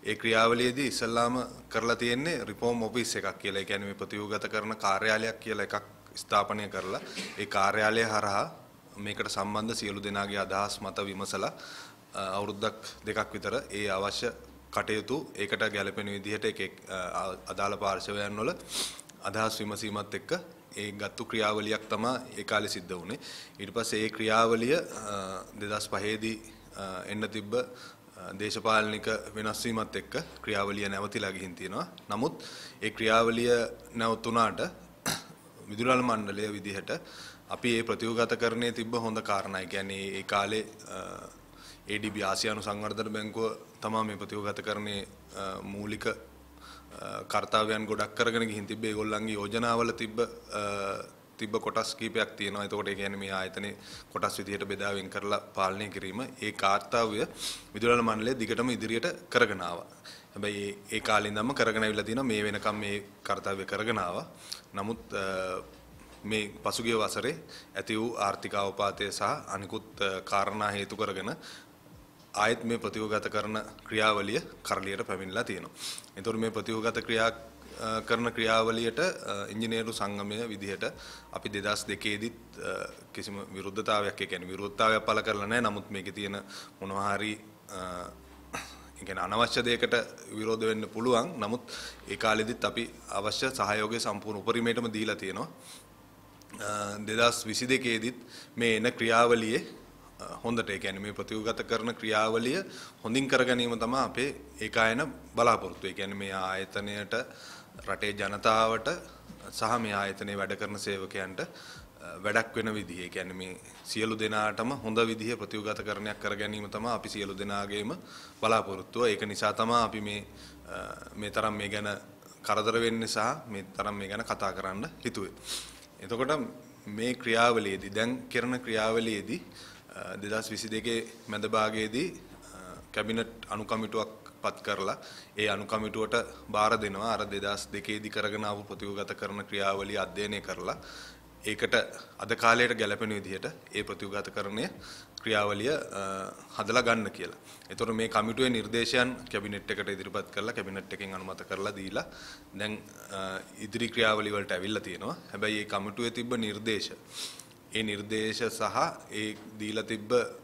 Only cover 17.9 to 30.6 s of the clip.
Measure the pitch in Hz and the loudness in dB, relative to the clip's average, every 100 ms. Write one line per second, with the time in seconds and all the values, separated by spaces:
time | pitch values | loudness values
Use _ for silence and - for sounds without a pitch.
17.9 | 95 - 104 101 104 123 180 - - - | 0 -2 -2 -2 0 -2 -2 -6 -4 -4
18.9 | - - - 98 104 110 - 104 101 110 | -6 -16 -10 -4 0 0 0 -4 -4 -4
19.9 | 104 104 98 - 175 - - - - 104 | -4 -4 -6 -2 -4 -4 -18 -14 -8 -6
20.9 | 101 101 - 113 113 107 107 107 107 - | -4 -8 -6 -4 2 4 4 2 0 0
21.9 | 107 113 127 127 - 101 107 104 104 87 | 0 2 0 -4 -8 2 2 2 -4 -6
22.9 | 90 85 131 - - - - 101 107 113 | -8 -6 -8 -8 -14 -14 -10 -4 -2 0
23.9 | 107 110 110 110 110 113 113 120 165 - | 2 0 2 6 8 8 6 4 2 2
24.9 | - 107 101 95 95 95 107 101 104 - | -8 -4 -4 -4 -8 -10 -8 -2 -2 0
25.9 | 101 104 110 110 110 - - - - 98 | 0 0 0 -2 -4 -10 -20 -16 -10 -8
26.9 | 92 92 104 107 107 101 120 123 - - | -6 -6 -4 -4 -4 -2 -2 -2 -8 -16
27.9 | - - - 92 95 104 107 110 110 107 | -18 -20 -14 -12 -4 -2 0 6 6 6
28.9 | 107 110 110 - 104 107 107 120 113 107 | 0 0 -2 -4 -4 -4 -2 0 0 -2
29.9 | 98 - 131 165 - - 104 | -4 -4 -6 -6 -8 0 2